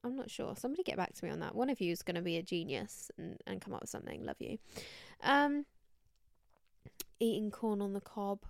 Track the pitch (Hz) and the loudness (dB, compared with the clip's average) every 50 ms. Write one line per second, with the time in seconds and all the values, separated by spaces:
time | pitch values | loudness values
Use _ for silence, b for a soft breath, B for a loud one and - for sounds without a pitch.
0 | - 240 254 269 - - - - - - 202 - - 247 285 359 359 - - 190 | -2 -2 -2 -2 -2 -4 -2 -2 -2 -2 -2 0 0 0 0 2 0 0 2 2
1 | 180 - - - - 165 143 160 165 - - - 247 269 269 - 190 170 170 175 | 0 0 -2 -4 -4 -2 -2 -2 -2 -2 0 2 2 2 4 2 4 2 2 2
2 | - - 175 190 180 180 165 165 180 - 185 175 165 - 139 107 - 208 - - | 0 0 0 0 2 2 0 0 0 0 0 0 0 0 -2 -2 -2 -4 -8 -12
3 | - - - - 165 165 - - - - 190 190 - 202 - - - - - - | -12 -12 -10 -8 -8 -8 -8 -8 -6 -6 -6 -6 -4 -6 -6 -6 -6 -6 -8 -8
4 | - - - - - - - - - - - 220 B B B B B B B B | -6 -6 -8 -6 -6 -6 -6 -4 -4 -6 -6 -6 B B B B B B B B
5 | B B B B - - 277 285 285 294 285 285 294 - _ - _ - - _ | B B B B 4 6 8 8 8 6 4 2 -2 -4 _ -20 _ -20 -20 _
6 | _ _ _ _ _ _ _ - _ _ - _ _ _ _ _ _ - - - | _ _ _ _ _ _ _ -20 _ _ -20 _ _ _ _ _ _ -20 -12 -12
7 | - - - _ 233 233 226 196 214 208 - - - 220 208 202 202 196 196 202 | -14 -14 0 _ 4 4 4 4 2 0 -2 0 2 2 2 2 2 0 0 -2
8 | - - - 214 202 196 202 202 - | -4 -4 -4 -2 0 0 0 -2 -4